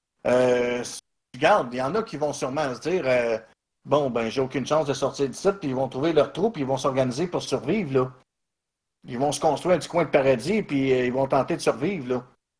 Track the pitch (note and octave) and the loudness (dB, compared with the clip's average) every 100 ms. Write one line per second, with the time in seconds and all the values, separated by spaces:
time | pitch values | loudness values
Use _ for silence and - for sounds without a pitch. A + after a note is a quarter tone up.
0 | _ _ - B2+ B2+ B2 A#2+ B2 A#2 - | _ _ 2 4 4 4 2 -2 -6 -12
1 | _ _ _ B2 D#3+ G3+ B2 B2 C3+ A3 | _ _ _ 0 4 4 2 -4 -2 -2
2 | - C#3+ D3 C3+ C3+ D3 C#3 A#2+ D3+ F3+ | -4 -4 -4 -2 -4 -2 -4 -4 -2 0
3 | C3 B2 A#2 A2 - _ _ _ C3+ C#3+ | 2 2 2 -2 -4 _ _ _ 0 2
4 | C3+ A#2 A2+ C3 C3 C#3+ A#2 D3+ C#3+ C3 | 2 0 -2 -2 -2 -2 0 0 0 -2
5 | C3+ - C3+ - - G3 C#3+ B2+ B2+ C3 | -2 -2 -4 0 -2 0 -4 -2 -4 -2
6 | E3 D3+ C3+ D#3 A3+ D#3+ C3 C3 C#3+ C3 | 2 2 2 0 -2 -2 -2 0 0 0
7 | B2+ A#2+ F3+ C#3 - B2+ B2 G#3+ D3 C3 | 0 0 -2 -4 -4 -4 0 -2 0 0
8 | C3 - _ _ _ _ _ _ _ _ | 0 -6 _ _ _ _ _ _ _ _
9 | - B2 C#3+ - E3 D3 F3 E3+ - E3+ | -10 -2 -2 2 0 0 2 0 0 -2
10 | D3+ D3+ C3+ B2 C3+ G#3+ - C#3 C3+ B2+ | 2 4 4 2 0 -2 0 0 2 2
11 | B2 B2+ C3+ C#3 B2 D#3+ D3+ A#2 G3 F#3 | 2 0 0 0 0 0 -2 0 -4 -4
12 | B2+ B2 - _ _ | -4 -4 -6 _ _